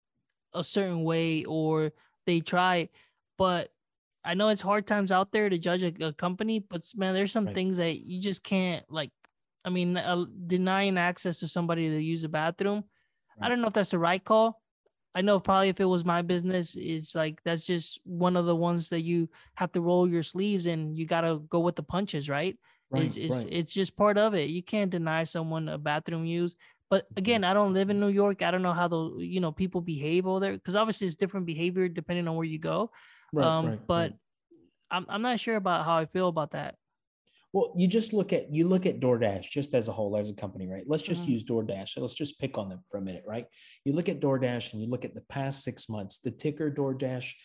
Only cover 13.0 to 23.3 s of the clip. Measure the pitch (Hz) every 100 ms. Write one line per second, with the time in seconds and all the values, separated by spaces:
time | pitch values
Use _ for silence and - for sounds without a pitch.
13 | _ _ _ - 196 240 226 208 185 180
14 | 170 185 - 220 226 226 _ _ _ _
15 | _ 180 196 196 - 190 196 185 190 180
16 | 170 170 175 180 175 185 170 - - 160
17 | 156 165 156 156 - 170 156 175 160 -
18 | - 175 180 180 175 165 170 175 165 170
19 | 165 170 165 - - - 180 180 170 180
20 | 180 170 156 175 202 202 170 160 156 156
21 | 160 165 165 160 151 170 170 170 151 175
22 | 202 156 143 143 170 - _ _ _ 135
23 | - 107 156